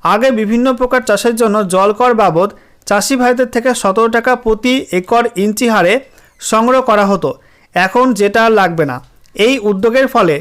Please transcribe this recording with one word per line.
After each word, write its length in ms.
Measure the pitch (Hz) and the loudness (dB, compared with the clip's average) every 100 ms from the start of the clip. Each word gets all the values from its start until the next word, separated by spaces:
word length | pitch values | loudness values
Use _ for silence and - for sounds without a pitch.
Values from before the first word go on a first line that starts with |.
আগে 260 | 170 208 262 | -2 0 0
বিভিন্ন 360 | 220 208 233 262 254 | 0 -2 0 0 -2
প্রকার 260 | 247 254 240 | -2 -2 0
চাষের 260 | 202 233 233 | 0 0 0
জন্য 220 | 226 208 190 | 0 0 0
জল 160 | 190 202 | 0 0
কর 180 | 208 247 | 2 0
বাবদ 360 | 220 175 165 202 - _ _ - | 2 2 2 -2 -4 _ _ -4
চাষি 280 | 202 190 262 | -2 0 0
ভাইদের 340 | 247 247 247 240 | 0 0 -2 -2
থেকে 140 | 247 233 | -2 -2
সতেরো 340 | 196 208 226 233 | -2 0 0 0
টাকা 160 | 240 240 | 0 -2
প্রতি 380 | 226 214 247 262 - | -2 -2 0 -2 -2
একর 320 | 180 180 233 240 180 | -6 0 -2 0 -2
ইঞ্চি 320 | 208 208 240 | -4 -2 0
হারে 260 | 214 175 247 - _ _ _ | 2 2 0 -4 _ _ _
সংগ্রহ 400 | - 220 233 254 | -4 0 2 0
করা 240 | 254 208 196 | 2 2 2
হতো, 240 | 196 143 - _ _ _ 175 | 0 -2 -6 _ _ _ -2
এখন 300 | 190 240 262 | 0 2 0
যেটা 260 | 196 202 226 | 2 0 2
আর 100 | 226 214 | 2 2
লাগবে 260 | 180 165 143 | 2 0 -4
না। 120 | 127 - _ _ - | -6 -14 _ _ -2
এই 180 | 220 269 208 | 0 0 -2
উদ্যোগের 380 | 190 226 254 262 | 0 0 0 0
ফলে 280 | 233 180 147 | 2 0 -2